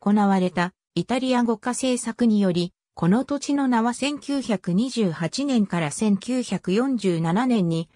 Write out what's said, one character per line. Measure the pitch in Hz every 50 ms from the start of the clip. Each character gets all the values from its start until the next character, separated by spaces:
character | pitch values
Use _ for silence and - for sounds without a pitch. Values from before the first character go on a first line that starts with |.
| -
わ | 202 208 214 202 196 196 190
れ | 180 185
た、 | - 180 175 180 - _ _ _ -
イ | 170 175
タ | - 240 262
リ | 254 254 254
ア | 240 240
語 | 233 226 208
化 | - 254
政 | 240 - - 254 254 240
策 | - 233 226 - 240
に | 226 214 208
よ | 202 190
り、 | 170 175 170 175 - _ _ _ _
こ | - 170 170
の | 196 240 269
土 | - 285 277
地 | - - 285
の | 285 277 262
名 | 247 226 220
は | 240 240
千 | - 254 285 294 277
九 | - - 285 277
百 | 240 - 214 185 - 185 175
二 | 190 247 269
十 | - 240 214 180 156
八 | 156 165 156 - - 285
年 | 285 262 233 202
か | - - 175
ら | 165 147
千 | - - 220 214 202 190
九 | - - 254 254 233
百 | - 202 175 - - 185
四 | 220 254 277 262 220
十 | - 190 175 160
七 | 165 165 170 214 262 254
年 | 240 220 180 170
に | 165 165 165 - _